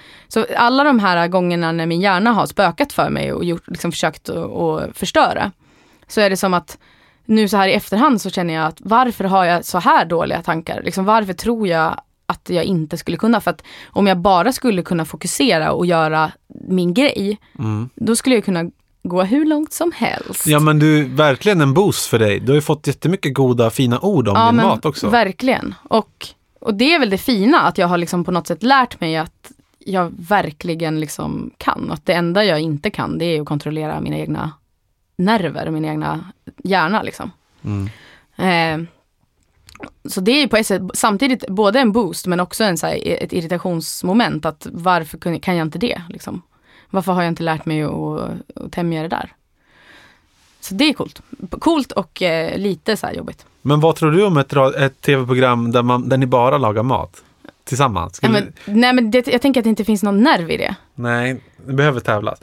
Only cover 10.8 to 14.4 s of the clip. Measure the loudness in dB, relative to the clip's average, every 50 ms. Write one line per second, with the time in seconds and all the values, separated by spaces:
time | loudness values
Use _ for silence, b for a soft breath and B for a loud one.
10.8 | -6 -6 -4 -2 2 2 2 2 2 0 -4 -4 -2 -2 -2 0 0 0 2 2
11.8 | 0 0 -2 -6 -10 _ _ _ _ -10 -10 -8 -6 -4 -2 0 0 0 0 0
12.8 | -2 -4 -6 -8 -6 -6 -4 0 2 2 2 2 2 -2 -4 -4 -6 B B B
13.8 | B B B 2 2 2 2 4 4 4 4 4